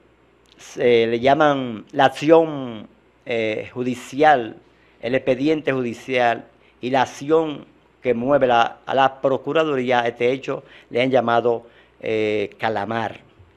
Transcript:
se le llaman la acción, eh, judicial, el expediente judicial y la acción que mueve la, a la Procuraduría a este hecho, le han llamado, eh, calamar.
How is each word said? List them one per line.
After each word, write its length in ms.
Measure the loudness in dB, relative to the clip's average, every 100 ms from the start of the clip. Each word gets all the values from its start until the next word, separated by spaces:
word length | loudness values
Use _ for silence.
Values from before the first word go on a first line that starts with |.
| _ _ _ _ _ -20
se 500 | -16 -2 2 4 2
le 120 | 0
llaman 640 | 2 4 2 2 -4 -10 -6
la 120 | 2 2
acción, 800 | 2 4 4 4 -4 -10 -12 -16 _ _ _ -6
eh, 440 | -4 -2 -4 -8
judicial, 840 | -8 -6 -6 -8 2 4 4 0 -12 _ _ _ _
el 140 | -4 -2
expediente 560 | 0 0 0 -2 -2
judicial 760 | -2 -4 -8 -4 0 0 0 -8 _ _ _
y 100 | -2
la 120 | 0
acción 600 | 0 -4 0 2 0 -6 -14 _ _ _
que 120 | -4
mueve 340 | -2 2 2 4
la, 300 | 2 2 -4 -4
a 80 |
la 280 | 0 0 0
Procuraduría 800 | -2 -2 -2 -2 0 -2 0 0
a 60 | 0
este 240 | -2 -2
hecho, 320 | -2 -6 -10 -12 -20 -8
le 120 | -4
han 80 | 0
llamado, 560 | 2 2 2 2 -2 -6 _ _ _
eh, 520 | -6 -2 -2 -2 -4 -6
calamar. 640 | -4 -4 -4 -6 -6 -10 _ _ -20